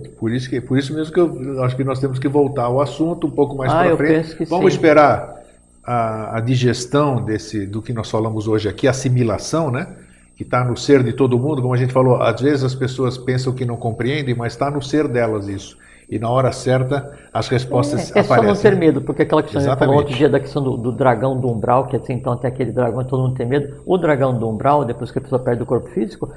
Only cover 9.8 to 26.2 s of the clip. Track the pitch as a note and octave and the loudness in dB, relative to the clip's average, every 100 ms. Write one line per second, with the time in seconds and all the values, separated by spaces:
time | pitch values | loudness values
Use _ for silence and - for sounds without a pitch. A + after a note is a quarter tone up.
9.8 | F3+ - - - _ - - B2 B2 A2+ | -6 -14 -20 -20 _ -14 -4 -2 0 -2
10.8 | - C#3 A#2+ A2 C3 B2 C3+ B2 B2 B2 | 4 4 4 2 2 2 0 -2 0 0
11.8 | B2+ C3 C3 A#2 A2+ A2+ C3+ C#3 B2+ - | 2 4 4 4 2 2 0 2 0 -2
12.8 | C3 - B2+ - - B2+ C3 B2+ A#2+ A#2 | -4 -2 -4 -4 -4 -2 -2 -4 -4 -4
13.8 | A#2 G#2+ B2 D3+ B2+ A#2+ A#2 - C#3+ D3 | -6 -4 -2 -2 -2 -4 -4 -4 -4 -4
14.8 | C3 D3+ D3 A#2+ A#2 G#2+ G2 F#2+ - - | -2 0 0 0 0 -2 -4 -8 -12 -20
15.8 | - - - G#2+ A2+ B2+ B2+ - C3 C3 | -20 -20 -10 -6 0 2 2 0 0 0
16.8 | B2+ C#3+ - - - A2+ - B2 - B2+ | 0 -2 -6 -16 -6 -4 0 -2 0 0
17.8 | - - D#3+ G#3 - A#3+ G#3+ G3 G#3 F#3 | 0 -2 0 0 4 4 4 4 4 4
18.8 | D#3+ C3+ C3 C#3 D3+ D#3 D3+ C#3+ C#3 C3+ | 4 2 -2 -2 2 2 0 -2 0 2
19.8 | C3+ C#3+ C#3+ B2+ D3+ C#3 C3+ D3 C3 A#2+ | 4 4 2 2 2 2 -2 -4 -2 -2
20.8 | A2+ A#2 C3+ A2+ C3+ C3 B2+ A2 G#2+ B2 | -4 2 2 2 0 0 -2 -2 2 2
21.8 | B2+ - - B2 B2+ A#2+ B2+ B2+ B2+ A2 | 2 -4 -4 -4 -4 -2 -4 -2 -2 0
22.8 | A#2+ A#2 B2+ C3 C3 C3 A#2+ D3 C#3 - | 0 -2 -2 0 0 -2 0 0 -2 -8
23.8 | - F3+ E3 C3+ C3+ A#2+ A2+ G#2+ C3+ D3 | -2 0 2 2 2 0 -2 0 2 2
24.8 | A#2+ A#2+ A#2 C3+ - B2+ B2 A#2 A#2+ A#2+ | 0 -4 -6 -6 -4 -2 -2 -2 -2 -2
25.8 | - F#3+ G#3 - | -2 -4 -4 -6